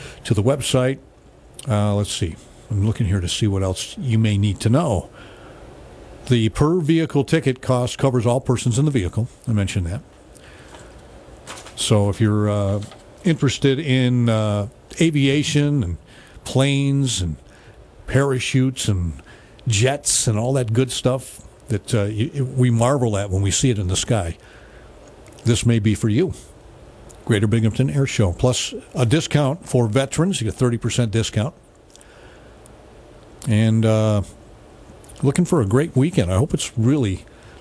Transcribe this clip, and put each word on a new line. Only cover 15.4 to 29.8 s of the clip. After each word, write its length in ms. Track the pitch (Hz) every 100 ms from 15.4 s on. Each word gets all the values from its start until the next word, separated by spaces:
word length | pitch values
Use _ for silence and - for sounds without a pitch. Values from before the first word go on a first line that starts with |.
| - 147 147 147
and 140 | 87 82 - - - - -
planes 760 | 131 139 139 139 139 135 104
and 140 | 85 71 - - - - - - -
parachutes 800 | 135 139 127 - 131 131 131 -
and 340 | 95 85 69 - - - - 123
jets 580 | 104 127 143 - - 123
and 140 | 107
all 140 | 120
that 180 | 135 113
good 180 | 113 127
stuff 520 | - 127 131 - - - - -
that, 260 | 107 -
uh, 140 | 113 101
y-, 220 | 107 139
y-, 80 | 143
we 300 | 127 131 123
marvel 440 | 113 120 143 120 98
at 140 | 101
when 140 | 92
we 80 | 98
see 180 | - 131
it 80 | 107
in 120 | 90
the 60 | 95
sky, 400 | - 113 85 - - - - - - - - - - - 120
this 220 | 117 120
may 100 | 113
be 160 | 107
for 160 | 98 113
you. 240 | 113 185 - - - - - - - - - -
Greater 200 | 104 104
Binghamton 460 | 113 110 104 139
Air 160 | 143 135
Show. 260 | - 95
Plus 400 | 87 123 120 - - - 165
a 100 | 117
discount 640 | 156 - 147 135 165 -
for 180 | 127